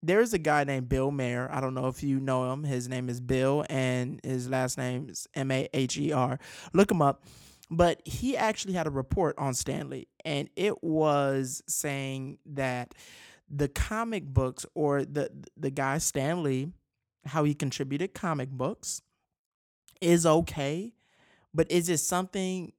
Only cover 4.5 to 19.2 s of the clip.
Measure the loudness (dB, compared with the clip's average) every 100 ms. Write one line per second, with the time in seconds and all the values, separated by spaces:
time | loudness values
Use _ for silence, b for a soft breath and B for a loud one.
4.5 | 0 0 -2 -4 -4 -8 -12 -10 -6 -2
5.5 | 0 0 0 0 0 0 2 2 0 B
6.5 | B B 4 4 6 4 2 B B B
7.5 | B B 4 4 4 -6 -4 -2 0 0
8.5 | -2 -4 -2 -2 -4 -2 0 0 0 -2
9.5 | -2 -4 -4 -6 -10 -14 _ -4 -4 -4
10.5 | -2 -2 0 0 2 4 4 2 0 -2
11.5 | -6 -6 -4 -4 -4 -6 -6 -8 -12 -12
12.5 | -4 -2 -2 -6 -14 B B B B _
13.5 | -2 -2 0 -2 -2 -2 -4 -2 0 0
14.5 | -4 -12 -2 0 2 0 -2 -4 -6 -20
15.5 | -8 -6 -2 -2 0 -2 -2 -2 0 0
16.5 | -2 -4 -10 _ _ _ _ -6 0 2
17.5 | 2 -2 -2 -4 -4 -4 -4 -4 -4 -4
18.5 | -4 -4 -4 -8 -10 _ _